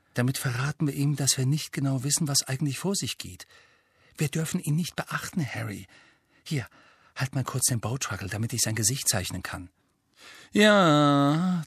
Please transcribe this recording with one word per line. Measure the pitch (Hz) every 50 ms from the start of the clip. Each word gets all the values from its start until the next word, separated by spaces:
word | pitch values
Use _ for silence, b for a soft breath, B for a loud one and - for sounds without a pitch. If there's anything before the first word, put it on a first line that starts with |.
| b b b
Damit | 123 123 131 131
verraten | - - 135 120 120 135 147 - - 160
wir | 143 139
ihm, | 139 139 147 147
dass | 139 139 127 - -
wir | 127
nicht | 131 151 151 - - -
genau | - 135 139 135 131 123
wissen, | 147 139 - 170 139
was | 139 - -
eigentlich | - 135 131 160 143 127 -
vor | - 185 202
sich | - - 117 -
geht. | - - 90 90 - - b b b b b b b b b b b b b b b
Wir | 156 143
dürfen | - 160 160 - - 180
ihn | - - 147
nicht | 165 180 - -
beachten, | - - - 151 151 - - - 180 143
Harry. | 113 - 113 113 107 98 98 98 - b b b b b b b b b b b
Hier, | - 160 131 107 - b b b b b b b b b
halt | b 135 - -
mal | 135 120
kurz | - - 131 - -
den | 123 110
Bowtruckle, | - 107 123 143 - - 104 90 101 92
damit | - 104 113 117 -
ich | 110
sein | - 113 107
Gesicht | 110 107 101 131 139 - -
zeichnen | - 98 87 - - 92 -
kann.“ | - - 90 87 - _ _ _ _ _ _ _ _ B B B B B B B B B
„Ja“, | 208 208 214 208 202 185 160 147 147 147 143 143 143 143 143 151 160 180 185 180 170 156